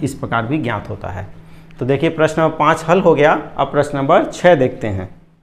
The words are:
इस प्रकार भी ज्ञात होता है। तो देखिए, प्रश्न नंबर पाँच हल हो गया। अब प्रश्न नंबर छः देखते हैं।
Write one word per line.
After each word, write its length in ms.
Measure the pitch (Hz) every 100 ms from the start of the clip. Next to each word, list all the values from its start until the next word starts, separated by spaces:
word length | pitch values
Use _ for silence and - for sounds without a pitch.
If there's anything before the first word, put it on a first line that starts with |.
इस 100 | 147 -
प्रकार 300 | - 117 113
भी 120 | 156
ज्ञात 300 | 123 107 98
होता 200 | 101 92
है। 180 | 95 101 - - - - -
तो 60 | 123
देखिए, 240 | 139 165
प्रश्न 300 | 160 156 165
नंबर 160 | 160 156
पाँच 260 | 151 160 -
हल 140 | 185
हो 120 | 175 139
गया। 180 | 147 160 - -
अब 140 | 139
प्रश्न 260 | 143 139 139
नंबर 280 | 139 185 277
छः 300 | - 175 165
देखते 320 | 127 - 110
हैं। 200 | 98 90 - _ _